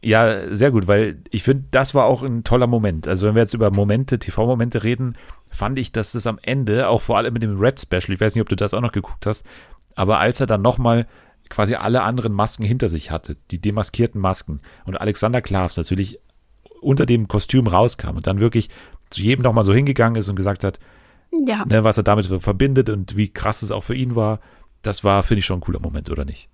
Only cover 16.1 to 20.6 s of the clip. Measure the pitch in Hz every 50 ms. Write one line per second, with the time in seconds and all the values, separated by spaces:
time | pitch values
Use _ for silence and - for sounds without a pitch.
16.1 | - - _ _ _ _ _ _ _ _ _ _ - - - 147 135 139 - 113
17.1 | 120 117 110 98 - 113 - - - 131 127 110 90 90 110 123 - - - -
18.1 | - - - - 95 101 107 117 - 117 107 - - - - - - - _ _
19.1 | - - 95 107 127 123 123 127 110 117 107 95 98 120 139 143 135 - 120 113
20.1 | 117 113 104 95 101 92 95 98 101 -